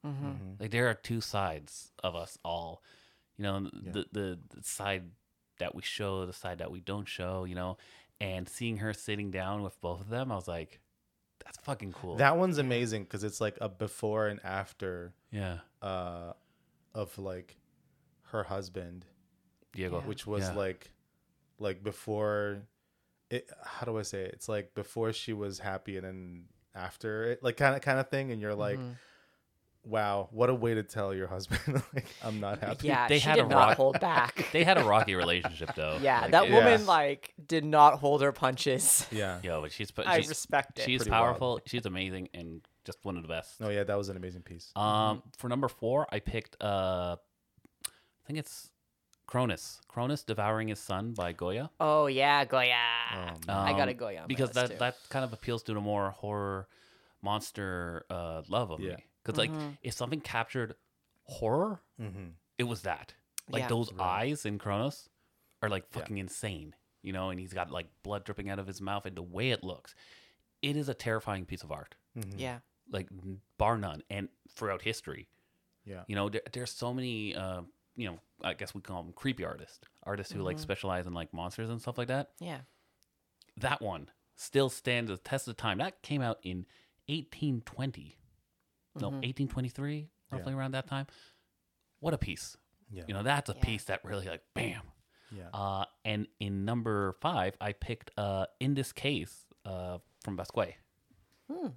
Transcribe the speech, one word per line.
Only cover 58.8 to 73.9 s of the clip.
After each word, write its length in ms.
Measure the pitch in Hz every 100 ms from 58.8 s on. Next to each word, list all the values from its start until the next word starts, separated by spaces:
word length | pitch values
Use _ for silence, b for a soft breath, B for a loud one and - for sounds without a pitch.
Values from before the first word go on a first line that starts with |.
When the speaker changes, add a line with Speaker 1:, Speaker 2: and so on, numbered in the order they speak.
Speaker 2:
Yeah. 160 | 92 85
Speaker 3:
me. 100 | - _
'Cause, 140 | - 104
like, 140 | 117
Speaker 1:
Mm-hmm. 220 | 156 147 143
Speaker 3:
if 100 | 120
something 300 | - 120 156
captured 520 | - 117 113 131 113 - _ _ _ _
horror, 580 | - - 110 131 208 196 _ -
Speaker 2:
Mm-hmm. 280 | 110 95 90 82 _ _
Speaker 3:
it 80 |
was 180 | 120 107
that. 320 | 95 78 - - _ - -
Like, 120 | 117
Speaker 1:
Yeah. 40 | 123
Speaker 3:
those 240 | 117 117
Speaker 2:
Right. 300 | 92 92 92
Speaker 3:
eyes 240 | 123 147 107
in 120 | 104
Cronus 520 | 107 101 131 - - _ _ _ _ _
are, 60 | 107
like, 160 | 98 -
Speaker 2:
Yeah. 80 | -
Speaker 3:
fucking 160 | 80 101
insane, 560 | 95 - 110 87 76 - _ _
you 100 | -
know? 160 | 92 95
And 100 | 92
he's 140 | 92
got, 180 | 92 87
like, 180 | 80 85 _
blood 220 | 98 101
dripping 240 | 95 104 98
out 100 | 98
of 80 | 98
his 140 | 92
mouth, 240 | 98 101
and 100 | 95
the 80 | 90
way 280 | 87 90 127
it 120 | 117
looks, 320 | 92 90 - - b b b b _ _
it 120 | 139
is 140 | 147 139
a 60 |
terrifying 500 | 113 - 110 110 98
piece 180 | 87 92
of 80 | 76
art. 260 | 73 71 - _ 123
Speaker 2:
Mm-hmm. 220 | 98 98
Speaker 1:
Yeah. 220 | 131 120 _ _ _
Speaker 3:
Like, 200 | 98 90
n-, 300 | 95 95 95 _ _
bar 180 | 107 113
none, 260 | 101